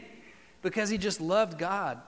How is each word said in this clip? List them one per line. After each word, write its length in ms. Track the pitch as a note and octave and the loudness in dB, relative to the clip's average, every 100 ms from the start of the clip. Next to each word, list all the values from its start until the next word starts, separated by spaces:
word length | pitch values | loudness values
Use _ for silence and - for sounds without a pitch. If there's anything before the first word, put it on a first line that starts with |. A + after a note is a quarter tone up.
| - - - - - - | -6 -20 -20 -20 -20 -6
because 260 | F#3 A3 G#3 | -2 0 0
he 80 | G#3+ | 0
just 240 | G3 F3 | 0 -2
loved 380 | D#3+ G3+ G#3+ D#3 | 2 4 2 0
God, 420 | E3+ G3+ E3 A#2+ | -2 0 -2 -4